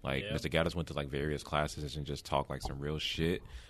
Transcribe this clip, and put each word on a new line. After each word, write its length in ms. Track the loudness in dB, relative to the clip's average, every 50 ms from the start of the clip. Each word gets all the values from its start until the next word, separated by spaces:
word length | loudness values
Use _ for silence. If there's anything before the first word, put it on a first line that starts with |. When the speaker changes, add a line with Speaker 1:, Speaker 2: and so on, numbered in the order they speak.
| -2
Speaker 1:
Like, 200 | 0 0 0 0
Speaker 2:
Yeah. 100 | 0 0
Speaker 1:
Mister 160 | 0 0 2
Gaddis 240 | 4 4 4 4 2
went 140 | 0 -2 -2
to, 60 | -2
like, 120 | -2 -2 0
various 340 | 0 0 2 2 0 0 -2
classes 520 | 0 2 2 2 2 0 -2 -4 -4 -4
and 100 | -4 -4
just 200 | -4 -4 -4 -2
talked, 240 | 0 2 2 2 2
like, 120 | -2 -4 -4
some 160 | -4 -4 -2
real 180 | -2 -2 0 0
shit, 440 | -2 -2 0 2 2 2 2 2 -2 -6 -12 -14 -14 -14